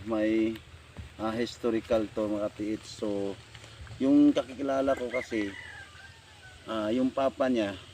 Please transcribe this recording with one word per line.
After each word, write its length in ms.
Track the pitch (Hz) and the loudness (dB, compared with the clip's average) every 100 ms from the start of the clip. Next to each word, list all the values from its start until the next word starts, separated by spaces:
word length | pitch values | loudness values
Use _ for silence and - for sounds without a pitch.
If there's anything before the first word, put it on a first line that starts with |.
| 101 | -2
May, 480 | 110 110 113 110 110 - - - - - - | 2 4 4 2 0 -10 -20 -20 -16 -16 -6
ah, 160 | 110 | -4
historical 720 | 113 117 - 120 113 110 113 104 | -2 -4 -2 0 0 2 0 2
to, 160 | - 107 | -2 -2
mga 160 | 104 104 | 0 -2
katiits. 560 | - 107 107 - - | -4 -4 -4 -6 -6
So, 320 | 110 101 98 95 - - - - - - | -2 -2 -2 -6 -14 -20 -20 -16 -16 -2
yung 320 | 131 143 147 | 4 8 8
kakikilala 640 | 147 127 127 139 135 135 | 6 -2 -6 -2 0 2
ko 160 | 127 123 | 0 0
kasi, 400 | 123 - 113 101 98 - - - - - - - - - - - | -4 -2 -2 -2 -6 -14 -16 -18 -20 -20 -20 -20 -20 -20 -18 -6
ah, 240 | 110 107 | -2 0
yung 160 | 123 131 | 2 2
papa 400 | - 135 - 131 | 2 0 2 2
niya 240 | 120 104 95 - | 2 2 -2 -14